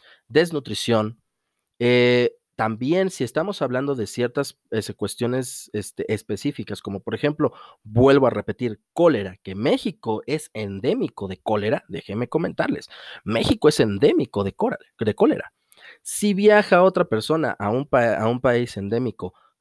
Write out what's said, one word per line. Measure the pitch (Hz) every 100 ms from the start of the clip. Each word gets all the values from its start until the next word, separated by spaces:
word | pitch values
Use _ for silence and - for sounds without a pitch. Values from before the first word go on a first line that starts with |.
| _ _ _
desnutrición. | 131 170 156 127 104 - 113 107 113 _ _ _ _ _ -
Eh, | 120 123 123 123 120 - _
también, | - 110 110 127 180 190
si | -
estamos | 123 151 190 196
hablando | 135 123 143
de | 131 104
ciertas, | - 120 143 139 - -
este, | 110 -
cuestiones, | - 101 - 120 127 127 - -
este, | 107 - - -
específicas, | 104 - 104 143 - 101 104
como | - 98
por | -
ejemplo, | 110 147 156 143 - - _
vuelvo | - 110 135 139 127
a |
repetir, | 104 104 - 123 104 _
cólera, | - 170 117 95 92
que | -
México | 95 131 262 220 - 113 107 -
es | 151 -
endémico | 110 104 98 123 240 180 - 98
de | 95
cólera, | - 107 104 143 -
déjenme | 90 - 104 123
comentarles, | 156 175 - - - - - - -
México | - 113 - 233 151
es | -
endémico | 113 98 139 349 127 101
de | 98
cora-, | - 226 - _ -
de | 214
cólera. | 202 247 - - _ _ _ - -
Si | - - 208
viaja | 190 208 208 208 180
otra | 185 185 175
persona | 110 - 160 135 -
a | 101
un | 123 143
pa-, | 135 117 87
a | 113
un | 123
país | 131 120 120 101
endémico | 98 117 127 - 92 _ _ _